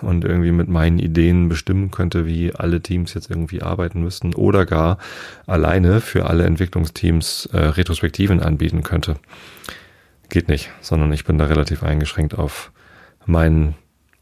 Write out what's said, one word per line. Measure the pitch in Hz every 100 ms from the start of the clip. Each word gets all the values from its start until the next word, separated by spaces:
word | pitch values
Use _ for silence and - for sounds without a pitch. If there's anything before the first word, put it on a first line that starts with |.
und | - 87
irgendwie | 85 87 85
mit | 85 85
meinen | 82 82 87
Ideen | 95 82 85 87 85
bestimmen | 80 - 95 98
könnte, | - 87 90 82
wie | 82 85 -
alle | 85 85
Teams | - 90 85
jetzt | 85 -
irgendwie | 87 82 87
arbeiten | 82 90 87 87
müssten | 85 - 90
oder | - 98 98 87
gar | 80 82 95 - - - - -
alleine | 87 80 92 87 110
für | - - 80
alle | 85 87
Entwicklungsteams, | 82 90 90 82 - 85 82 - - -
äh, | -
Retrospektiven | 78 78 87 80 82 - 101 87
anbieten | 80 76 80 82
könnte. | - 82 - 73 - - - - - - - _ _ _ -
Geht | - -
nicht, | 73 - -
sondern | - 80 76
ich | 76 -
bin | 78
da | 73
relativ | 76 73 78
eingeschränkt | 80 76 76 - 76 -
auf | 76 - - _ _ - - _ -
meinen, | 82 80 78 78 76 _ _ _ _